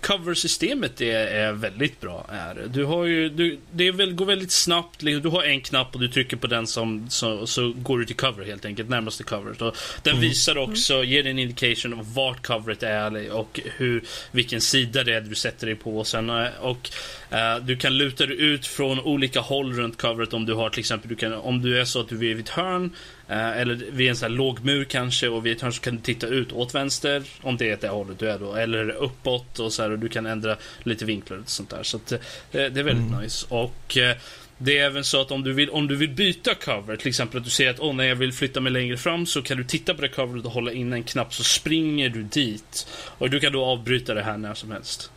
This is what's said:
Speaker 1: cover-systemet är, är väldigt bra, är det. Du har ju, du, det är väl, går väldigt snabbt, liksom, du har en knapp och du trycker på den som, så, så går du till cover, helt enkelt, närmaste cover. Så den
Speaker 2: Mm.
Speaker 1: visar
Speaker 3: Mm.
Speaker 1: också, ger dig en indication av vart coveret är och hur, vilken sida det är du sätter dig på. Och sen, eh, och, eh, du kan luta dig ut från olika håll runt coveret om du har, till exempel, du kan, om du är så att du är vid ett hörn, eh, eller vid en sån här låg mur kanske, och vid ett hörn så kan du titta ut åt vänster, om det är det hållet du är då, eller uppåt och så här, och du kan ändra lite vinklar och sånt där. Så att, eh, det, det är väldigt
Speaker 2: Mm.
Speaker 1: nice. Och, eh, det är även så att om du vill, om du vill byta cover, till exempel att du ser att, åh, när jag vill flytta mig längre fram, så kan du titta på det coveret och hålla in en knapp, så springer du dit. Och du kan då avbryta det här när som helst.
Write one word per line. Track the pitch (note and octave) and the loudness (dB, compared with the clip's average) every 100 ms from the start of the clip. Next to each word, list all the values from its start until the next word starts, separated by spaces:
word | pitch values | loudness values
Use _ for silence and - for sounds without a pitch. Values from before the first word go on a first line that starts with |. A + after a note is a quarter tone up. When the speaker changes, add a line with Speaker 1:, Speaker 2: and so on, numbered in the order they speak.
Speaker 1:
cover-systemet | - G3+ E3+ E3 E3 - E3+ C#4 D#3 - | 0 0 0 0 0 0 0 0 -2 0
är, | A#2 A2+ G#2+ | 2 2 2
är | G#2+ G#2+ | 2 0
väldigt | G#2 G#2+ G2 D3 - | 0 -4 0 -2 -2
bra, | F#2+ F2 E2+ | -10 -10 -10
är | G2+ E2+ | -10 -8
det. | F#2 A2 | -8 -4
Du | B2+ | -2
har | C#3+ E3+ | 0 2
ju, | E3+ E3 D#3+ | 2 2 2
du, | D3+ E3+ C#3+ - | 2 0 0 -8
det | E3+ F3+ | 2 2
är | |
väl, | F#3 G3 | 4 0
går | F3 F#3+ | 2 2
väldigt | G3 F#3 | 2 2
snabbt, | - - E3+ E3+ - | 2 4 2 0 -4
liksom, | D3+ D3 | 0 2
du | D#3+ | 2
har | F3 | 4
en | D3 C#3 | 4 2
knapp | B2 C#3 B2+ | 2 0 0
och | B2 | 0
du | B2 | 0
trycker | C#3 B2 A#2+ | 2 0 0
på | A#2+ | 0
den | A#2 A2+ | 0 0
som, | - A2+ A2 A#2 | -2 0 -2 -2
så, | - A#2 G#2+ A#2 | 0 0 0 -2
så | - B2 A#2+ | 0 0 -2
går | B2 B2+ | 0 0
du | |
till | A2+ A#2+ | 0 0
cover, | C3+ G2+ | -2 -2
helt | G2 G2 | -10 -8
enkelt, | G#2+ G2+ A2+ | -8 -6 -2
närmaste | B2 A2 - | 0 -2 -6
cover. | - G#2+ G2+ A2 | -6 -6 -6 -4
Så | A#2 - - - | -4 -2 -8 -2
den | - | 2
Speaker 2:
Mm. | C3 | 4
Speaker 1:
visar | - - - D3 | 4 4 2 2
Speaker 3:
Mm. | B2+ | 0
Speaker 1:
också, | G#3+ - C3+ | 2 4 4
ger | B2+ C#3 | 4 4
dig | C3+ | 4
en | C3 | 0
indication | B2+ A#2+ B2 A2+ B2 A#2 | -2 2 2 2 -2 -6
av | A2 | -6
vart | A#2+ C3 B2 - | -2 -2 -2 -2
coveret | A#2 A2 G#2 | -2 -2 -4
är | A2+ G#2+ G#2+ G#2+ G#2+ | 0 0 0 -2 -4
och | A2 A2 - A2+ - | -4 -4 -6 -8 -2
hur, | B2+ A#2 A2+ - - | 0 0 -2 -12 -4
vilken | B2 B2 A#2 | 0 2 2
sida | - C3+ B2 B2 | 4 4 4 2
det | A#2+ | 2
är | A2+ | 0
du | G#2+ | 0
sätter | G#2 A#2+ - A2+ | -4 -4 -2 -4
dig | G#2+ | -4
på. | A2+ G#2+ | -4 -2
Och | A2 | -2
sen, | A#2 A2+ | -2 0
eh, | A#2 A#2+ - | 0 -2 -2
och, | B2+ B2 - - - - - | -4 -4 -6 -10 -10 -12 -4
eh, | A2+ A2+ A#2 | 0 2 0
du | B2+ B2+ | 0 0
kan | C#3 C3+ | 2 2
luta | C#3 B2+ C#3 | 2 2 0
dig | - | 4
ut | D3+ C#3+ - | 2 2 -2
från | - C#3 C3 | -2 0 2
olika | C3 C#3+ C3+ C3 | 2 2 2 0
håll | A#2+ C#3 C3+ | 0 0 0
runt | B2 A#2 - | 0 -2 0
coveret | A#2+ A#2 A2+ | 0 0 -2
om | A#2 A2+ | 0 0
du | |
har, | A2 A2 | 2 0
till | A2+ | 0
exempel, | G#2+ A2 A2 | -2 -2 -4
du | A2+ | -4
kan, | A2+ | -2
om | A2 C3 B2+ | -2 0 2
du | B2 B2 | 4 4
är | |
så | B2 B2+ | 2 0
att | A2+ | -2
du | A2+ | 0
är | A#2 | 0
vid | A2+ | 0
ett | A2 | -4
hörn, | - F#3 F3+ F3+ F3+ - - - | -2 0 0 -2 -6 -18 -20 -6
eh, | G#2 A2+ A2+ | -2 0 0
eller | A#2+ A#2+ G#2+ | 0 -2 -4
vid | C3 B2+ | 4 4
en | A#2+ | 4
sån | A#2 | 0
här | A#2+ | 0
låg | C3+ B2 | 0 0
mur | B2+ C#3 | 0 2
kanske, | C3+ C3+ B2 B2 B2 | 2 0 0 2 2
och | A2+ A2+ | 2 0
vid | A2+ | 0
ett | |
hörn | B2 | -2
så | A#2 | -2
kan | - A#2 | -4 -4
du | |
titta | A2+ A#2+ A2+ | -2 -2 0
ut | C3 A#2+ | 0 0
åt | A2+ B2 | -2 -2
vänster, | C#3+ C#3 C3+ D3 C#3+ C3+ - | -2 -2 0 0 0 -4 -8
om | C3+ B2 | -4 0
det | A#2 | 0
är | G#2 | 0
det | G#2+ | -2
hållet | G2+ G2 F#2 | -2 -4 -4
du | A2 | -2
är | G2+ | -2
då, | G2+ | -4
eller | G#2 A2+ A2+ G#2+ | -2 0 2 0
uppåt | - C3+ B2+ C3+ B2 B2 - | -2 -4 -2 0 0 -2 -4
och | A2+ | -4
så | A2 | 0
här, | G#2+ | 0
och | A2 | 0
du | A2+ | -2
kan | A2+ A2 | -2 -2
ändra | A2 A2 G#2+ - - | -2 -2 -2 -6 -8
lite | - A2 | -4 -2
vinklar | A2 G#2 - F#2+ | -2 -4 -4 -10
och | A#2 | -6
sånt | - G2 | -8 -6
där. | - | -6
Så | G#2 A2+ | -4 -6
att, | - | -4
eh, | A#2+ - - - | -6 -6 -16 -6
det, | C#3+ C#3 | 0 0
det | C3 | 0
är | |
väldigt | C#3+ A#2+ A2+ | 2 2 2
Speaker 2:
Mm. | A#2 | 0
Speaker 1:
nice. | G#2 - - | -2 -6 -2
Och, | A#2 A#2+ - - C3 | -2 -2 -4 -2 2
eh, | B2 A#2+ - - - - | 4 2 -4 -18 -20 -4
det | C3 C#3+ | 2 4
är | C#3+ | 4
även | C#3 | 2
så | C#3 C#3+ | 2 2
att | C3+ | 2
om | C3+ | 0
du | C3 | 0
vill, | C3+ D3 | 2 2
om | D3+ D3 | 2 0
du | C#3+ | 2
vill | D3+ | 0
byta | B2+ G3 E3+ - | 2 2 2 0
cover, | G#3 - A2 G#2 G#2+ | -2 -2 -4 -2 -2
till | C#3 | 0
exempel | B2 A#2 B2+ | 0 0 -2
att | |
du | A#2+ | 0
ser | B2 C3 | 4 4
att, | B2 | 4
åh, | D3+ | -2
när | C3 | 2
jag | C3 B2+ | 2 4
vill | C3 | 0
flytta | B2+ C#3 C3 | 0 -2 0
mig | C3 | 0
längre | B2+ B2 B2 | 2 0 0
fram, | F3 E3+ E3+ | 0 0 0
så | D3+ | -2
kan | C3 C3 | 0 -4
du | |
titta | B2+ D#3 - | 0 -2 0
på | E3+ | -2
det | C3+ | -2
coveret | - B2+ B2 | 0 -2 -2
och | A#2 | -4
hålla | A#2+ A#2+ | -2 -2
in | A#2+ B2 | -2 -2
en | B2 | -2
knapp, | A#2 C3 A#2 | -2 -2 -2
så | - | 0
springer | B2 - - D#3+ D#3 D3 C3 | 2 4 4 4 4 2 2
du | A2+ | 0
dit. | G#2 D3+ B2+ G#2+ - - - | -2 2 2 -2 -6 -8 -8
Och | - - - C3 | -10 -14 -2 0
du | C#3 | 2
kan | D3 | 2
då | C#3 | 2
avbryta | C3 B2 A#2 B2 B2 | 2 0 2 0 2
det | G#2+ | -2
här | G#2 G#2+ | -2 -4
när | G#2+ | -6
som | G#2 G#2+ | -8 -8
helst. | G#2 - - - | -10 -8 -10 -10